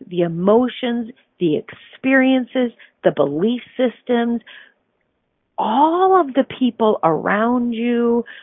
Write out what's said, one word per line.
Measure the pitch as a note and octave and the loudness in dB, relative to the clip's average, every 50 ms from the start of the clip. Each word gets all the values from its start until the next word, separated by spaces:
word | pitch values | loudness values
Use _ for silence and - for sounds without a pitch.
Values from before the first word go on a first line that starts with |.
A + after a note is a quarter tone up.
| - | -16
the | F#3+ F3+ F3 | -6 -2 -2
emotions, | E3+ E3+ E3 E3+ F3+ G3 G#3+ A#3+ B3+ A#3+ - - B3+ A#3+ A#3+ A#3+ A3+ A3 - _ _ _ _ _ | -2 -2 -2 -2 2 4 4 4 2 0 -4 -6 -6 -6 -6 -6 -8 -10 -14 _ _ _ _ _
the | F3+ D#3 D3+ | -2 -2 -2
experiences, | - - - - - - - - - - C4 C4+ C4+ C4 C4 C4 C4 A#3+ - - C4 B3 A#3 - _ - _ _ _ - | -2 -4 -10 -18 -20 -20 -20 -18 -6 -2 2 2 4 4 4 2 0 -2 -4 -4 -4 -4 -4 -6 _ -20 _ _ _ -2
the | F3+ D3 | 0 2
belief | D#3 C#3+ C#3+ C#3+ D#3 F#3+ A#3 B3 A#3 - - - | 2 0 0 0 0 0 0 -2 -4 -8 -10 -4
systems, | - B3+ A#3 - - _ - B3 A#3 A#3 A#3 A#3 A3+ - - - - - _ _ _ _ _ _ _ _ _ _ _ _ _ _ _ _ _ _ - | -2 -2 -2 -2 -6 _ -2 -2 0 0 -2 -4 -4 -8 -12 -20 -20 -20 _ _ _ _ _ _ _ _ _ _ _ _ _ _ _ _ _ _ -6
all | G3+ A3 A3 C4+ D4+ D#4+ E4+ F4+ F#4+ F#4 F#4+ F4+ | -4 -2 2 2 2 2 2 2 2 4 4 2
of | D#4+ C4+ A#3+ | 2 0 0
the | C#4 B3 - - | -2 -2 -2 -4
people | - B3+ A#3+ - - A3+ G#3+ - - - | -2 -2 -2 0 0 0 0 0 2 0
around | E3 D#3 - - F#3 F#3+ G#3 A3+ A#3+ B3 B3 A#3+ A#3+ A3+ | 0 0 0 -2 -2 0 0 0 0 0 -2 -2 -4 -4
you, | A3 A#3 A#3+ A#3+ A#3+ A#3+ A#3 A#3 A#3+ A3+ - - - | -4 -2 -2 0 0 0 0 0 0 -2 -6 -14 -20